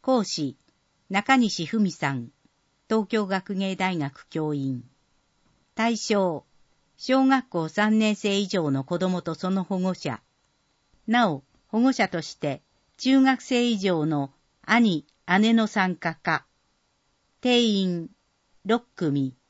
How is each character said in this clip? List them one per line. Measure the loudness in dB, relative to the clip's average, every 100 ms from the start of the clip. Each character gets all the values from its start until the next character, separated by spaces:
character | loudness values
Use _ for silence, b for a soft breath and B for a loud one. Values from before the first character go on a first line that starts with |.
講 | 2 0
師、 | 0 -4 -6 -8 _ _ _ _ _
中 | -4 2 2
西 | 2 0 -4
文 | 0 0
さ | 0 -4
ん。 | -4 -8 _ _ _ _ _ _
東 | -2 0
京 | -2 -2
学 | -4 -4 -4
芸 | -4 -2
大 | -2 -2
学 | -6 -8 -10
教 | -4 -2
員。 | -2 -4 -6 -10 _ _ _ _ _ _ _ _ -4
対 | -2 -2
象、 | -2 0 0 -2 _ _ _ _ _ _
小 | 0 2 4
学 | 2 0
校 | -6 -4
三 | 0 2 2
年 | 2 0
生 | 0 -2
以 | 0
上 | -2 0
の | -2
子 | -2 -2
ど | -2
も | -2
と | -4
そ | -6 -2
の | -2
保 | -2 -2
護 | -2
者。 | -4 -6 -8 _ _ _ _ _ _ _ _ -2
な | 2 2
お、 | 0 _ _ _
保 | 2
護 | 2
者 | 2 0
と | -2
し | -8 -6
て、 | -6 -6 _ _ _ _
中 | 2 4
学 | 4 2
生 | 0 0 2
以 | 0
上 | 0 0 0
の | 0 -4 _ _ _
兄、 | 0 2 2 0 -6 _ 0 2
姉 | 4
の | 4 2
参 | 0 -2 -2
加 | -8 -6
か。 | -4 -4 _ _ _ _ _ _ _ _ _ _
定 | 0 2
員、 | 4 2 0 -4 -8 _ _ _ _ _ -2
六 | -2 -2 -6
組。 | -2 0 -2 -6